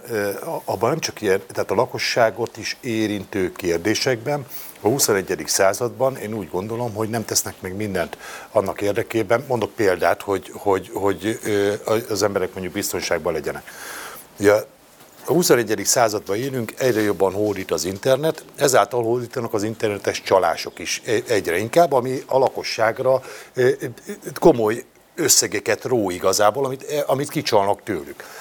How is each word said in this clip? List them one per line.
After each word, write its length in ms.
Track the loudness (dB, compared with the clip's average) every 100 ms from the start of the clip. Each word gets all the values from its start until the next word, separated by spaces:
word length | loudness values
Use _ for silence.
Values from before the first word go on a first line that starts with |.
| -6
ö, 200 | -4 -2
a-, 320 | -4 -6 -8 -4
abban 240 | 0 0
nem 100 | 0
csak 220 | -4 -4
ilyen, 200 | 0 0 -2
tehát 200 | -6 -2
a 40 | 0
lakosságot 800 | 0 0 -2 2 2 2 -6 -6
is 200 | -10 -8
érintő 680 | -4 0 0 -2 -4 -2 -2
kérdésekben 920 | -2 -2 0 0 0 0 -2 -2 -4 -6 -14 -16 -4 0
a 20 |
huszonegyedik 600 | 2 2 2 2 -4 -2
században 680 | 2 4 2 -2 0 -2 -2
én 160 | -6
úgy 160 | -6 -6
gondolom, 440 | -6 -4 -4 -4
hogy 160 | -4 -2
nem 160 | -2 -2
tesznek 300 | -2 -4 -6
meg 160 | -8 -6
mindent 420 | -4 -2 -4 -6 -14 -16 -4
annak 300 | 0 0 -2
érdekében. 640 | -2 -2 -2 -2 0 0 0
Mondok 240 | -2 -2 0
példát, 460 | 2 4 2 0
hogy, 300 | 0 -4 -4
hogy, 360 | -6 0 0 0
hogy, 460 | -4 -2 0 -2 -4
ö, 300 | -2 0 0 0 0 -2 0
az 140 | 0
emberek 300 | 0 0 -2
mondjuk 200 | -4 -6
biztonságban 600 | -4 -4 -4 -2 -2 -2
legyenek. 380 | -4 -4 -8 -10 -16 -14 -12 -14 -16 -18 0
Ugye, 140 | 4 4 2 -14 -20 -20 -20 -10 0
a 60 |
huszonegyedik 540 | 2 4 4 4 0 2
században 520 | 4 4 2 -4 -4
élünk, 360 | -2 -4 -6 0
egyre 240 | 2 4
jobban 320 | 2 2 2
hódít 380 | 2 0 -2 -2
az 140 | -2 -2
internet, 580 | -2 0 2 2 -4 -8 -2
ezáltal 480 | 2 4 4 2
hódítanak 500 | 0 0 -2 -6 -4
az 100 | -2
internetes 580 | -2 -2 -2 -2 -2 -4
csalások 580 | 4 4 4 0 -4 -10
is 220 | -6 -6 -2
e-, 180 | -2 2
egyre 300 | 0 2 0
inkább, 340 | 2 4 6
ami 320 | 4 0 -4 0
a 120 | 2
lakosságra, 840 | 2 0 -6 0 0 2 2 2 0 -16 -10
ö, 160 | 2 2 2
ö, 60 | -4 -10 -12 -12 -12 4
komoly 440 | 6 6 4 0 -6 _ _ -2
összegeket 680 | 2 2 2 0 0 0
ró 260 | 2 0 0
igazából, 560 | 0 2 4 4 4 -2
amit, 380 | -4 -4 -2 0
amit 240 | 0 -2
kicsalnak 540 | -4 2 2 4 0
tőlük. 400 | -2 -6 -6 -14 -16 -16